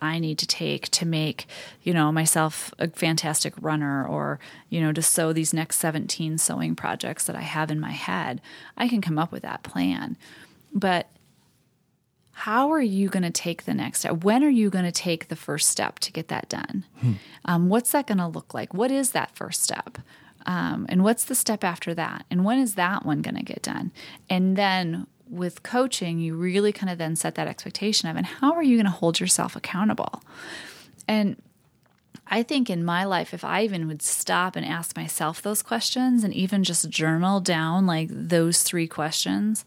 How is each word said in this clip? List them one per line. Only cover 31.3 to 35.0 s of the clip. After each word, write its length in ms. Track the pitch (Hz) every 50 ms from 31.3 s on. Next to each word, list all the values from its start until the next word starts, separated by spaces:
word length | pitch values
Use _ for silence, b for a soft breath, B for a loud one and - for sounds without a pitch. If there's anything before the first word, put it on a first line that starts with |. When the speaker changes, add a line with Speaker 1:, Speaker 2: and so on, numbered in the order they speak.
| - - _ _ _ _ _ _ _ _ _ _ _ _ _ _ _ - _ -
Speaker 1:
I 140 | 196 220 233
think 260 | - 311 277 247 -
in 140 | 185 170 170
my 220 | 170 170 180 196
life, 280 | 196 190 170 165 - -
if 100 | 170 -
I 180 | - 170 190 220
even 240 | 220 196 175 160 156
would 140 | 156 151
stop 540 | - - - - - - 185 175 180 185 -
and 100 | 165 165
ask 320 | - 170 170 170 - -
myself 440 | 165